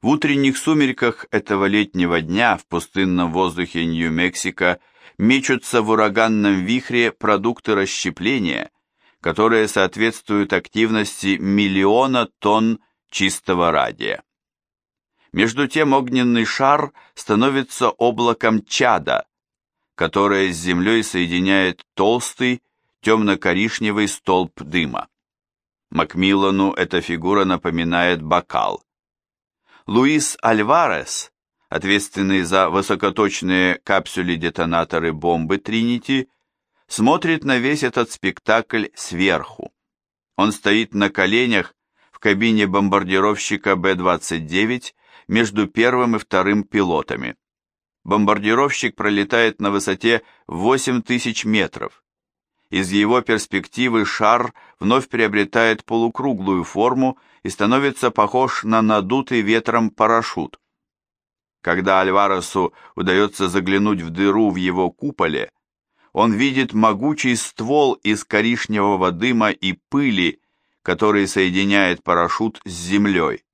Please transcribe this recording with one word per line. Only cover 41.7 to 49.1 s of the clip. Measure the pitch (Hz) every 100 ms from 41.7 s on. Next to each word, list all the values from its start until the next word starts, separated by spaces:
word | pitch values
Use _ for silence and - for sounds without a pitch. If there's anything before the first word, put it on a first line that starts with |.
| _ _ _ _
в | -
кабине | 107 98 117 110 101
бомбардировщика | 98 101 98 90 95 101 104 - 101 - 95
Б | 90
двадцать | 92 90 87 - 82 80
девять | 90 110 123 - _ _ - _
между | 107 113 101 98
первым | - 117 123 120 110
и |
вторым | - 95 92 104
пилотами. | 98 107 92 80 71 58 62 - _ _ _ _ _ _
Бомбардировщик | 87 104 101 104 104 117 143 - 123 -
пролетает | 104